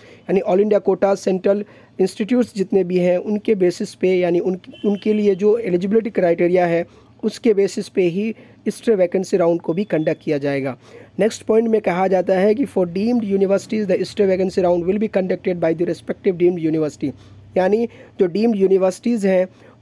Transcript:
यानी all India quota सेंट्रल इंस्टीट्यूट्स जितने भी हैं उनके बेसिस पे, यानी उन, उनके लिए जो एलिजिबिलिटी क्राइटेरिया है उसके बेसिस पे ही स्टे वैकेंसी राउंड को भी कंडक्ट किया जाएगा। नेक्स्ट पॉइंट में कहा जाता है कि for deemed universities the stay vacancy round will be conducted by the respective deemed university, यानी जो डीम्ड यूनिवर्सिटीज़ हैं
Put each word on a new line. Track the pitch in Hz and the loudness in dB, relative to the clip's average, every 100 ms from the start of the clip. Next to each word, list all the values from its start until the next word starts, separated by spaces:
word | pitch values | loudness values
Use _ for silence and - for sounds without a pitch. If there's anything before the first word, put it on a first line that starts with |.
| - - - | -20 -14 -2
यानी | 185 165 | -2 2
all | 185 | 2
India | 214 202 - | 2 2 0
quota | 190 196 196 | 0 0 0
सेंट्रल | - 190 196 208 208 - - - | -2 -2 0 -2 -4 -16 -10 -2
इंस्टीट्यूट्स | 190 - 202 247 233 202 | -2 -2 0 0 0 -2
जितने | 190 196 | -2 0
भी | 175 180 | 0 0
हैं | 180 180 | 2 0
उनके | - 208 - 214 | -2 -4 -2 0
बेसिस | 180 - 208 | 0 -2 -8
पे, | - 185 185 | -4 0 0
यानी | 175 175 | 0 0
उन, | 185 185 - - 208 | -2 -4 -8 -6 -4
उनके | 202 214 | -2 -2
लिए | 214 208 185 | 0 0 2
जो | 208 233 | 2 0
एलिजिबिलिटी | 202 175 196 220 214 | 0 -2 0 0 0
क्राइटेरिया | - 180 170 175 180 175 | 0 2 2 2 2 2
है | 165 170 - - _ | 0 -4 -12 -20 _
उसके | 220 - 233 | -6 -2 2
बेसिस | 196 196 - 190 | 2 2 -2 -6
पे | - | 0
ही | 175 180 220 - - - 214 | 0 0 -4 -6 -14 -10 -8
स्टे | - - 202 | -4 0 2
वैकेंसी | 175 190 185 190 | 2 0 0 0
राउंड | 170 170 | 2 0
को | - | -2
भी | 165 | -4
कंडक्ट | 208 160 156 160 | -2 -2 -2 -4
किया | 165 147 | -4 -4
जाएगा। | 143 139 135 120 - - - - | -2 -4 -6 -8 -16 -20 -10 -2
नेक्स्ट | 208 - | -2 -2
पॉइंट | - 220 233 | 0 0 2
में | 220 | 0
कहा | 208 175 190 | 0 0 0
जाता | 185 190 190 | 0 0 2
है | 202 220 | 2 2
कि | 277 | -2
for | 214 180 | -2 -2
deemed | 180 226 247 | -2 -2 -2
universities | 202 196 190 196 - 214 202 | 0 0 2 0 -2 -4 -2
the | 175 | -2
stay | 180 - 196 | -2 0 0
vacancy | 185 190 190 | 2 0 0
round | 180 175 | 0 2
will | 175 208 | 0 -2
be | 214 | -2
conducted | 196 185 185 190 175 | -2 -2 -4 -4 -2
by | 165 165 | 0 0
the | 170 | -2
respective | 160 - 185 196 175 | -4 -8 -4 -2 2
deemed | 175 180 160 | 0 0 -2
university, | 160 151 - 143 - - - - 185 | -2 -2 -4 -8 -8 -16 -20 -6 -2
यानी | 185 214 233 - - - | 0 0 -2 -8 -8 -2
जो | 180 | 0
डीम्ड | 180 233 202 | 0 0 2
यूनिवर्सिटीज़ | 190 190 185 185 233 233 196 | 2 4 2 0 -2 0 2
हैं | 185 185 - - - | 2 0 -6 -20 -8